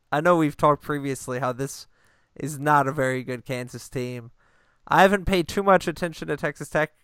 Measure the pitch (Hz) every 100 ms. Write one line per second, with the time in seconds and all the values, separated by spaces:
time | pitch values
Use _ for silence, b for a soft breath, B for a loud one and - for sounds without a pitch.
0 | _ 143 165 175 151 - 156 143 - 147
1 | 139 131 - 123 127 123 139 - - _
2 | _ _ _ - 139 147 147 147 135 151
3 | 131 131 127 127 - 127 123 123 - 135
4 | 123 123 117 _ _ _ _ _ - 151
5 | 190 202 180 190 160 - 196 185 - 156
6 | 175 156 160 147 151 - 151 156 156 _